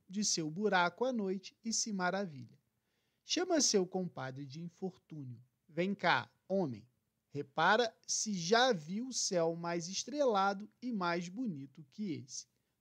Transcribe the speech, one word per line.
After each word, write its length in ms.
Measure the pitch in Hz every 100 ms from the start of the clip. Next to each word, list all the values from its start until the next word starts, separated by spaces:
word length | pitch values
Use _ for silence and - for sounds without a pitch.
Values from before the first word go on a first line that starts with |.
| -
de 160 | 190
seu 260 | 196 - 156
buraco 520 | 160 208 185 175 175
à 80 | 254
noite 460 | 247 190 190 - _
e 100 | 226
se 180 | 220 233
maravilha. 680 | 196 180 190 196 139 117 - _ _ _ _ _ _ -
Chama 340 | 302 370 320
seu 280 | 233 202 180
compadre 580 | 190 180 - 131 135 143
de 160 | 143
infortúnio. 800 | 170 - 190 - - 156 131 117 - _ _
Vem 280 | 156 190 196
cá, 360 | 175 135 - _ -
homem, 400 | 196 160 107 - _ _ _ _
repara 600 | 143 147 - 170 220 233 - -
se 260 | - 220
já 380 | 190 165 226 262
viu 360 | 190 151 202 262
o 60 |
céu 420 | 233 - 180 165 170
mais 340 | 170 175 165
estrelado 800 | 196 - 294 269 202 196 196 214 -
e 120 | 247
mais 360 | 220 175 175 175
bonito 560 | 196 254 143 135 135 151
que 220 | - 208
esse. 320 | 131 123 - - _ _ _